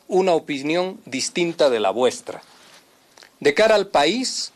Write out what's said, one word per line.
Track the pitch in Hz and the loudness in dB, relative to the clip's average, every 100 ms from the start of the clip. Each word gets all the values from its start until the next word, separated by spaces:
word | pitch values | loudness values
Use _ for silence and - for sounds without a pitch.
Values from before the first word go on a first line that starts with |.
| - | -4
una | 185 190 | 0 2
opinión | 165 - 143 143 165 185 190 | 0 -2 -6 -2 -2 -2 -8
distinta | - 131 - - 170 165 151 | -10 -8 -6 -2 -2 0 2
de | 117 | 2
la | 101 | 0
vuestra. | 101 127 - - - - - - - _ _ _ _ - _ | 2 0 0 -8 -16 -18 -20 -20 -20 _ _ _ _ -20 _
De | 139 | 0
cara | 143 214 | 2 4
al | 214 196 | 4 2
país, | 156 151 220 - - - | 2 2 0 -4 -6 -10